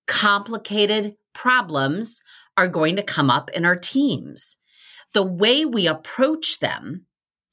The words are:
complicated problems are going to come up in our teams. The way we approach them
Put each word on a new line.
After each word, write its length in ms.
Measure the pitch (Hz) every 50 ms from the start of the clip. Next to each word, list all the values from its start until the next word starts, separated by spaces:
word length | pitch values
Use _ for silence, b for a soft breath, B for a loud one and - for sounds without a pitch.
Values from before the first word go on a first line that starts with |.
| _
complicated 1080 | - - - - 208 202 202 202 - 226 214 214 - 208 214 208 202 214 214 208 208 208 _ _ _ _
problems 880 | - - 254 254 254 214 170 156 139 135 135 151 190 226 233 - - B B B B B B B
are 120 | - 185 180
going 280 | 175 180 156 156 175
to 80 | 196 202
come 280 | - - 165 143 135
up 180 | 123 143 147 -
in 140 | - 175 170
our 100 | 175 180
teams. 800 | 180 - - - 269 285 277 185 104 - - - - - - - - B B B B B B B B B B -
The 100 | 208 196
way 420 | 190 180 170 202 226 247 285 311
we 220 | 302 240 220 185 165
approach 720 | 156 - - - - - 262 294 320 320 320 - - -
them 480 | - 117 71 - - 92 147 185 - _ _ _ _ _ _ _ _ _